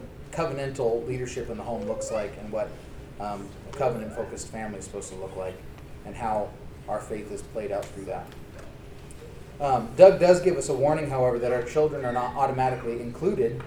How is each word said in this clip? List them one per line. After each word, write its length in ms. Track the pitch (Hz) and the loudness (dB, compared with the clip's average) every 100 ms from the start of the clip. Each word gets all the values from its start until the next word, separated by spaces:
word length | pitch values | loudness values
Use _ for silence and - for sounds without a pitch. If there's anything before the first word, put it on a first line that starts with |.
| - - - | -8 -14 -10
covenantal 760 | - 165 139 135 127 120 117 120 | -4 -4 -2 -4 0 0 2 -2
leadership 420 | 127 127 - 117 | -4 -4 -6 -6
in 60 | 107 | -6
the 60 | |
home 240 | 113 113 104 | -6 -4 -4
looks 240 | 110 - | -4 -2
like 220 | 113 104 - | -4 -4 -6
and 120 | 107 | -6
what, 160 | 107 101 - - - - - | -4 -4 -6 -14 -14 -14 -8
um, 300 | 104 101 98 - - | -8 -6 -10 -14 -12
a 40 | - | -2
covenant-focused 720 | 131 117 107 117 110 113 - | 0 0 -4 -6 -8 -8 -10
family 300 | 113 107 98 | -8 -8 -8
is 60 | |
supposed 240 | - 101 95 | -8 -10 -10
to 60 | 92 | -10
look 180 | 95 95 | -10 -6
like 180 | 92 90 - - - - | -8 -8 -12 -14 -14 -14
and 100 | - | -12
how 340 | 101 117 107 98 - - - - | -6 -2 0 -2 -6 -14 -12 -6
our 120 | - | -6
faith 320 | - 107 98 | -4 -6 -6
is 100 | 98 | -8
played 300 | - 113 101 | -8 -6 -4
out 120 | 101 | -4
through 200 | - 98 | -4 -8
that. 220 | 95 92 - - - - - - - - - - - - - - | -8 -8 -8 -14 -14 -14 -14 -14 -16 -16 -14 -14 -14 -14 -14 -4
Um, 300 | 143 127 113 - | 2 2 2 12
Doug 240 | 185 185 | 12 12
does 220 | 175 175 | 8 8
give 160 | 185 139 | 6 2
us 100 | 135 | 0
a 60 | |
warning, 340 | 131 139 156 143 | 2 4 4 0
however, 300 | 135 127 120 | 2 2 4
that 120 | 120 | 2
our 120 | 123 | 0
children 420 | 120 151 151 143 | 2 4 4 2
are 80 | 127 | 0
not 240 | 120 120 139 | 0 0 2
automatically 640 | 135 131 131 123 120 120 | 2 4 2 0 -2 -4
included 640 | 120 - 170 208 117 117 | -6 -2 0 2 2 0